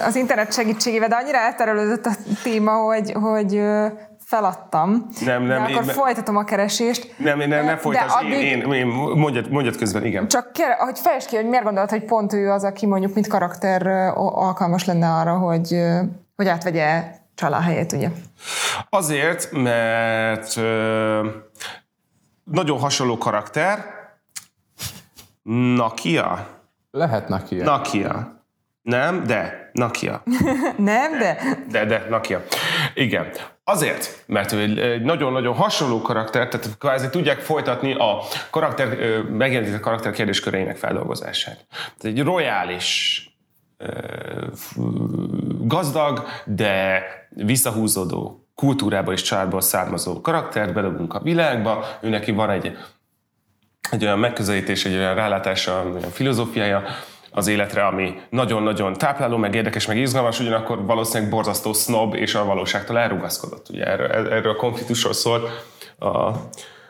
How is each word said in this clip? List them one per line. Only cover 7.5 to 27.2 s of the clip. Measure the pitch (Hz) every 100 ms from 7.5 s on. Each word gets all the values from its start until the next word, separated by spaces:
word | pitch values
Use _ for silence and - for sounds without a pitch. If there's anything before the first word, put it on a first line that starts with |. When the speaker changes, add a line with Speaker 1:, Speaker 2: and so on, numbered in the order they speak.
| 151
Speaker 2:
ne | 151
Speaker 1:
De | 160
Speaker 2:
folytasd, | - 254 - 240
én, | -
Speaker 1:
addig | 277
Speaker 2:
én, | 185 127 135
én, | 135 123 123 143 151
mondjad, | 151 123 -
mondjad | 135 123 110
közben, | 110 104
igen. | 117 95 -
Speaker 1:
Csak | 247 -
kér-, | - 302 -
hogy | 254 254
fejtsd | 349 269 262
ki, | 220
hogy | 226
miért | 247
gondolod, | 214 196 202
hogy | 214
pont | 214 226 202
ő | 208 196
az, | 196
aki | 196 196 214
mondjuk | 196 190
mint | 214 208
karakter, | 208 175 175 196 185 185
ö, | 190 185
o-, | - 190 -
alkalmas | 190 185 180 180
lenne | 185 175 165
arra, | 160 165 180
hogy, | 180 165 165
ö, | 175 170 170 185 - _ -
hogy | 196
átvegye | 170 175 165 151 165 170 - _
Csala | - 160 -
helyét, | 170 - -
ugye? | - 135 - - - - - - - -
Speaker 2:
Azért, | 202 151 147 156 175 -
mert, | 156 123 117 113 117 113 113 110 110 - 117
ö, | 113 110 110 110 110 107 107 104 - - - - _ _ _ _ _ _
nagyon | - 156 160 135
hasonló | 139 135 127 117
karakter. | 120 104 101 147 175 208 - - - _ _ - - _ _ - - - - - - _ - 117 123
Nakia? | 123 113 - - 156 90 90 104 - _ _ _
Speaker 3:
Lehet | 135 165 110